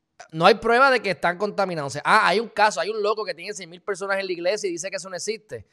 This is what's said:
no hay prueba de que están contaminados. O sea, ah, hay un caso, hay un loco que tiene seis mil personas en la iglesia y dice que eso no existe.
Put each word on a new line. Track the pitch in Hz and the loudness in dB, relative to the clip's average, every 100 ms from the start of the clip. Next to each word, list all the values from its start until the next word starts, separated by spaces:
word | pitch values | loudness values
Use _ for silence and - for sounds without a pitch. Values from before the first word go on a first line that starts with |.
| _ _ - | _ _ -12
no | 160 | 4
hay | 180 226 | 4 4
prueba | 226 240 269 | 2 4 6
de | 254 | 4
que | 196 | 0
están | 180 170 175 | -2 -2 0
contaminados. | 208 202 190 165 139 | -4 -2 -2 -2 -6
O | |
sea, | 143 | -4
ah, | 156 208 190 | 4 4 4
hay | 190 | 2
un | 226 | -2
caso, | - 208 190 | 2 2 2
hay | 175 | -4
un | 220 | -2
loco | 202 220 | -2 -2
que | 190 | -4
tiene | 160 185 | -8 -10
seis | 202 175 | -12 -14
mil | 175 | -12
personas | - 185 196 196 | -8 -6 -2 -2
en | 190 | -2
la | |
iglesia | 165 175 208 202 | -2 -2 -2 -4
y | |
dice | 170 190 | -6 -8
que | 190 | -10
eso | 185 | -10
no | 180 | -8
existe. | 202 220 _ 120 - | -8 -8 _ -16 -16